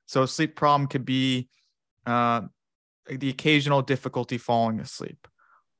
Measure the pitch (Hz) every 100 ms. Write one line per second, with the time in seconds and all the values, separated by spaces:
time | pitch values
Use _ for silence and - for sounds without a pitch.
0 | - 135 131 - 156 - 147 143 139 135
1 | 123 131 131 127 127 _ _ _ _ _
2 | 120 120 120 117 - - _ _ _ _
3 | - 135 139 135 156 151 143 139 127 131
4 | - 127 120 123 - 117 113 110 131 -
5 | - - - _ _ _ _